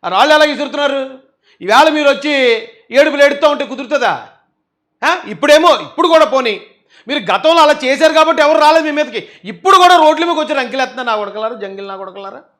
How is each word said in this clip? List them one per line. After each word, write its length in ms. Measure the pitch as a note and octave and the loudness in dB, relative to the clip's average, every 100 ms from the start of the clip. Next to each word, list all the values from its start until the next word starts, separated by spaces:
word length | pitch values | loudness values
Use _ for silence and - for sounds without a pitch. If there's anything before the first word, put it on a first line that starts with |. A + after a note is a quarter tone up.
| D3 | -4
ఆ 40 | |
రాళ్ళు 240 | F#3 C4+ | 0 2
ఎలా 120 | D4+ D4+ | 4 2
విసురుతున్నారు? 720 | C4+ C#4+ A#3+ C#4+ C4+ C4 C4 _ _ _ _ | 0 -8 -4 -4 -4 -8 -14 _ _ _ _
ఈవేళ 280 | F3 A3+ D#4 | 0 2 4
మీరు 200 | D4+ C#4+ | 2 0
వచ్చి 580 | B3+ D4 C#4+ B3+ A3+ - _ _ | -2 -2 -2 0 0 -4 _ _
ఏడుపులు 320 | B3 D4+ C#4+ | 0 0 2
ఏడుస్తూ 260 | C#4+ C#4+ D#4 | 0 2 0
ఉంటే 160 | D4 C#4 | 0 -6
కుదురుతుందా? 640 | B3 C4 C#4+ A#3 C#3+ G#2+ _ _ _ _ _ _ _ C4+ | -10 -6 -2 -2 -4 -10 _ _ _ _ _ _ _ -4
ఆ? 160 | F4+ - | -4 -6
ఇప్పుడేమో, 500 | F#3+ D4 D4 E4+ C#4 | -6 4 4 4 0
ఇప్పుడు 320 | C#3 - D#4+ | -4 -4 0
కూడా 180 | D#4+ D#4 | 2 2
పోనీ 360 | C4 B3 G3 - _ _ _ - | 0 -4 -6 -12 _ _ _ -8
మీరు 120 | C#4+ | -8
గతంలో 420 | G3 G3 D#4 E4+ | -2 -2 2 4
అలా 140 | D4+ D4+ C4 | 2 2 -2
చేశారు 280 | C#4 D#4 | 0 2
కాబట్టి 280 | D#4 D#4 E4+ | 2 2 2
ఎవరు 160 | D4 D#4 | 2 4
రాలేదు 280 | D4+ D#4+ D#4 | 4 2 0
మీ 60 | |
మీదకి. 360 | C#4+ D4+ A3 - - F3+ | -4 -4 -6 -12 -20 -18
ఇప్పుడు 320 | F3 F#4 F#4+ | -6 2 4
కూడా 180 | F4+ F4 | 6 6
రోడ్ల 300 | D#4 D#4 E4+ | 4 2 -2
మీదకి 140 | D#4 | -2
వచ్చి 160 | D4+ C#4+ | -4 -4
రంకెలు 260 | A#3+ C4 | -4 -4
ఎత్తున్నారు 260 | B3+ B3+ A#3+ | -6 -6 -6
నా 80 | G#3+ | -4
కొడకలారా, 400 | G3+ G3 A3 A#3 | -6 -8 -8 -8
జంగిల్ 320 | G3 G3 G3 | -12 -12 -14
నా 80 | F#3+ | -14
కొడకలారా. 460 | F#3+ F#3+ G3 G3+ _ _ | -14 -16 -16 -18 _ _